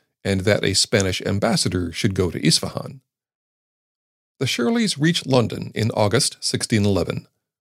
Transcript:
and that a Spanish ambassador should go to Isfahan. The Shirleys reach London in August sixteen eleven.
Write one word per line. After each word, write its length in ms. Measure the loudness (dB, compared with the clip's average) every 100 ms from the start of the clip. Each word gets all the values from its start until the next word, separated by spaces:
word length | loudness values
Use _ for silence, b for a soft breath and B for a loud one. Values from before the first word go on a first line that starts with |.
| _ _
and 180 | -4 0
that 220 | 2 2
a 120 | 2 0
Spanish 460 | 2 2 0 -2
ambassador 680 | -2 -2 0 0 0 -2 -4
should 220 | -2 -2
go 160 | 0 -2
to 160 | 0 0
Isfahan. 560 | 0 -2 -8 -10 -14 _ _ _ _ _ _ _ _ _ _ _ _ _ -6
The 60 | -4
Shirleys 540 | 0 0 2 0 2
reach 260 | 2 2 2
London 460 | 2 2 -2 -8
in 160 | -2 -2
August 460 | 2 2 2 0 -4
sixteen 440 | -6 -4 0 2 2
eleven. 420 | 2 0 -4 -10 _ _ _